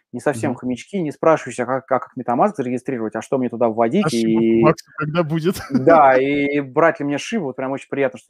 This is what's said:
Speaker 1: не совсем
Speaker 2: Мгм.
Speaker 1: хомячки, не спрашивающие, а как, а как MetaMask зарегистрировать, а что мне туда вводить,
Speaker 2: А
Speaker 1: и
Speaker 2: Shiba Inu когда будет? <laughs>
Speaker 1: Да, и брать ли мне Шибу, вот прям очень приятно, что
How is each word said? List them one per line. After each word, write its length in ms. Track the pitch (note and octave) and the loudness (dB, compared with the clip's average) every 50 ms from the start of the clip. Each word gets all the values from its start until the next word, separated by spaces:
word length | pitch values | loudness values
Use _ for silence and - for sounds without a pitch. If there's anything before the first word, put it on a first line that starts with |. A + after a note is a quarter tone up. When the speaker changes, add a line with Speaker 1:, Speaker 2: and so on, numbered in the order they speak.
| _ _ - | _ _ -12
Speaker 1:
не 80 | B2 | -6
совсем 340 | - D3+ C#3+ A#2 A2 D3 B2 | -4 -4 -2 -2 -2 -4 -4
Speaker 2:
Мгм. 0 | |
Speaker 1:
хомячки, 480 | - - B2+ B2 A#2 - - - G3+ E3+ | -4 -6 -6 -6 -6 -8 -8 -6 -4 -4
не 100 | D3 C3+ | -4 -4
спрашивающие, 520 | - - E3 D#3 D3 - C3 A2+ - B2 | 0 2 2 2 2 0 -4 -6 -6 -4
а 20 | |
как, 180 | A#2 C3 C3+ - - C#3 | -4 -4 -4 -2 -2 -2
а 60 | B2 | -2
как 120 | - - _ C3 | -2 -6 _ -8
MetaMask 340 | A#2+ - A#2+ C3 F3+ G#3+ - | -4 -2 0 2 0 0 0
зарегистрировать, 580 | - B2+ B2 B2 B2 - - C3+ A#2 A2+ G#2+ - | -2 -4 -4 -6 -6 -6 -6 -6 -4 -4 -6 -6
а 40 | A2+ | -8
что 160 | - - - | -6 -4 -2
мне 140 | C3+ B2+ A#2+ | -2 -2 -2
туда 180 | - A2+ A#2+ A#2+ | -2 0 0 0
вводить, 340 | G#2+ A2 A#2 A2+ C3+ G3+ G#3 | 0 0 0 2 2 0 0
Speaker 2:
А 60 | D#3 A#2+ | 0 0
Speaker 1:
и 100 | A#2 A2+ | 0 0
Speaker 2:
Shiba 140 | A2+ A2+ A2+ A2+ A2+ A2+ | 2 2 2 4 4 4
Inu 220 | A2+ A2+ D3+ E3 - - _ _ | 4 4 4 2 2 -4 _ _
когда 260 | - D#3 D3+ D3 F3 F3 | -8 -6 -2 0 -2 0
будет? 340 | C#3+ D#3+ E3 D3+ F3+ G3 | 0 -2 -2 0 -2 -2
<laughs> 140 | - - - | -4 -4 -2
Speaker 1:
Да, 460 | C#4 A#3+ C3 D#3 E3 D#3+ C#3+ C3+ C3 C3 | -2 2 4 6 6 6 6 6 6 4
и 420 | C3+ C#3 C#3+ C#3+ C#3+ C#3+ C#3+ D3 | 2 0 0 0 0 0 -2 -2
брать 400 | C#3 C3 B2 D3+ D#3 E3 D#3 - | -4 -2 0 2 2 2 2 0
ли 60 | D3 | -4
мне 120 | C#3+ C#3+ C3+ | -4 -4 -4
Шибу, 280 | - - A3+ A3+ E3+ | -6 -6 -6 -4 -4
вот 100 | C3+ B2 | -6 -6
прям 160 | - C3+ C3 C#3 | -6 -6 -4 -6
очень 160 | C3 - - | -6 -8 -6
приятно, 280 | - C#3 C#3 B2+ B2+ A#2 | -2 -2 -2 -2 -2 -6
что 80 | - | -10